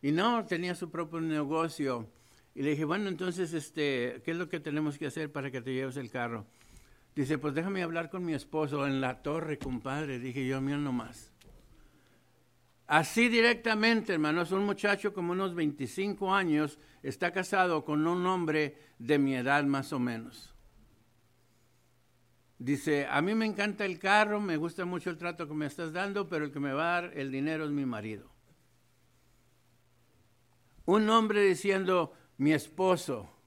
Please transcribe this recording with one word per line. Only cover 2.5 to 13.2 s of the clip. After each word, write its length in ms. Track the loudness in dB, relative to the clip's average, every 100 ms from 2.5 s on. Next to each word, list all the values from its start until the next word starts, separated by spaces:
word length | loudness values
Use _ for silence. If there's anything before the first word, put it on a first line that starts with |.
Y 80 | -4
le 100 | -2
dije, 120 | 0
"Bueno, 240 | 0 0 -2
entonces, 460 | -2 -4 -2 -2
este, 680 | -4 -6 -2 0 0 -2 -4 -6
¿qué 60 |
es 60 | -4
lo 120 | -4
que 100 | -6
tenemos 380 | -4 -2 -2 -2
que 100 | -6
hacer 240 | -6 -6
para 180 | -6 -6
que 120 | -6
te 120 | -4
lleves 220 | -4 -4 -6
el 140 | -8
carro?". 360 | -6 -4 -6 -10 _ -20 -20 -20 -20 _ -4
Dice, 220 | 0 0
"Pues 160 | -2
déjame 300 | -2 -2 -2
hablar 260 | -2 -4 -4
con 160 | -4 -4
mi 80 |
esposo 520 | -4 -4 -2 0 0 0
en 140 | 2
la 220 | 0 -2
torre, 360 | -4 -4 -4 -6
compadre". 600 | -4 -6 -4 -4 -4 -6
Dije 260 | -6 -4 -2
yo, 140 | 0
"Mira 180 | 0 -2
nomás". 520 | 0 -2 -4 -14 -20 _ -20 -20 -20 -20 -20 _ _ _ _ _ _ _ _ _ 2
Así 440 | 2 4 4